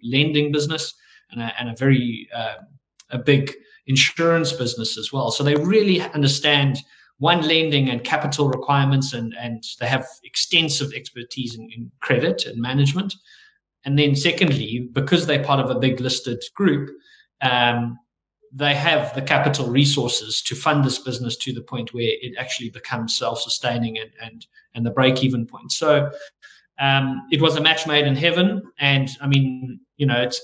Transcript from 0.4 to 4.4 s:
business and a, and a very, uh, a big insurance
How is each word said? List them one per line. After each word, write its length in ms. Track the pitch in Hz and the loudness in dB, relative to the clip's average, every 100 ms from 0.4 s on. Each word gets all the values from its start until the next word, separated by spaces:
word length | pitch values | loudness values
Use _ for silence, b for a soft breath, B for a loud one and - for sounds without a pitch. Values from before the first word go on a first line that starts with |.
| 147 | 0
business 420 | 147 147 160 - b b b _ | 0 -2 -4 -8 b b b _
and 100 | 117 | -10
a, 100 | 117 - | -8 -6
and 120 | 120 | -8
a 40 | 117 | 0
very, 520 | 135 135 120 110 - | 4 4 2 -6 -10
uh, 220 | 117 110 110 - _ _ _ - | -8 -8 -10 -16 _ _ _ -10
a 60 | 131 | -2
big 380 | 135 139 139 - b b - | 2 2 2 -8 b b -2
insurance 680 | 135 - - 170 165 | 2 2 2 2 2